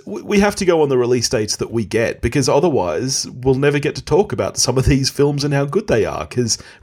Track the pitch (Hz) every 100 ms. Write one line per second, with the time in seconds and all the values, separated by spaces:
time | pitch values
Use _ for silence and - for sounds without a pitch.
0 | - 214 - 208 202 202 180 165 143 127
1 | 120 127 113 117 107 - 117 117 98 110
2 | 113 - 120 143 120 139 175 123 87 80
3 | 127 135 - 127 127 131 143 143 143 -
4 | - 156 208 110 98 - - 127 127 135
5 | 131 - 143 147 147 143 143 180 226 123
6 | 85 71 80 120 120 - - -